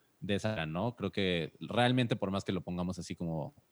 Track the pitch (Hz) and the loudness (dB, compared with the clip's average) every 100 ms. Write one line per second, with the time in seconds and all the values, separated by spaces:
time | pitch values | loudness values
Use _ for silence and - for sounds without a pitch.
0 | _ - 95 98 110 107 80 80 117 - | _ -8 -2 0 2 0 -2 0 -2 -2
1 | 95 - 92 87 80 - 80 104 123 127 | -2 0 2 2 -2 -6 -2 2 4 4
2 | 117 104 98 95 - 92 - 87 90 87 | 2 0 0 0 0 -2 -2 -2 -2 -2
3 | - 90 85 80 71 - _ | -6 -4 -2 -2 -4 -10 _